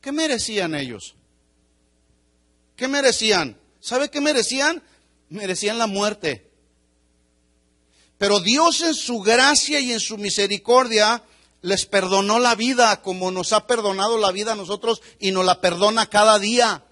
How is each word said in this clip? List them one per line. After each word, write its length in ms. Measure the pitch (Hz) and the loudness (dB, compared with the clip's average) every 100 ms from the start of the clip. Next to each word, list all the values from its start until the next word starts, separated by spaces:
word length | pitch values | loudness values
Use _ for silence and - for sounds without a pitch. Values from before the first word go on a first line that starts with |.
¿Qué 100 | 269 | -8
merecían 600 | 294 320 240 - 214 175 | -4 -2 -2 -4 -4 -4
ellos? 400 | 151 135 107 - _ _ _ _ _ _ _ _ _ _ _ _ _ _ _ _ - | -4 -6 -10 -16 _ _ _ _ _ _ _ _ _ _ _ _ _ _ _ _ -8
¿Qué 100 | 254 | -4
merecían? 720 | 285 277 226 220 196 143 104 _ _ | 2 2 2 0 0 0 -8 _ _
¿Sabe 300 | - 254 285 | -6 -2 -2
qué 100 | 294 | -2
merecían? 600 | 285 262 220 262 285 339 _ _ _ _ _ | 0 0 -2 -2 -2 -2 _ _ _ _ _
Merecían 480 | 175 196 185 208 226 | -12 -8 -4 -4 -2
la 80 | 226 | -2
muerte. 640 | 196 208 208 160 113 _ _ _ _ _ _ _ _ _ _ _ _ _ _ _ _ _ _ | 0 -2 -2 -6 -8 _ _ _ _ _ _ _ _ _ _ _ _ _ _ _ _ _ _
Pero 200 | 202 208 | 2 2
Dios 440 | 180 262 330 - | 2 4 4 2
en 120 | 330 | -2
su 240 | 311 - 240 | -2 -4 -2
gracia 600 | 196 233 277 294 - 294 | 2 4 4 4 0 -2
y 100 | 254 | -2
en 80 | 233 | -4
su 180 | - 214 | -6 -6
misericordia 1080 | 202 196 202 202 - 247 254 220 208 233 _ _ _ _ | -6 -2 -2 -2 4 4 4 2 2 0 _ _ _ _
les 260 | 180 190 - | -4 -4 0
perdonó 520 | 202 185 196 196 226 | -2 2 0 2 2
la 160 | 247 | 2
vida 480 | 220 240 247 233 196 | 0 0 2 2 2
como 300 | - 185 185 | -4 -6 -4
nos 200 | 185 175 | -4 -2
ha 140 | 214 - | -2 0
perdonado 500 | 240 208 190 202 226 | -2 -2 -2 -2 0
la 140 | 202 | 0
vida 220 | 190 214 | -2 -6
a 20 | |
nosotros 480 | 214 180 202 233 220 - _ | -6 -8 -6 -4 -4 -8 _
y 140 | 196 | -4
nos 120 | 190 | 0
la 160 | 185 175 | 0 2
perdona 480 | 185 170 208 226 208 | 0 2 0 0 0
cada 300 | 208 214 214 | 4 4 4
día. 460 | 202 240 233 170 _ | 2 2 2 0 _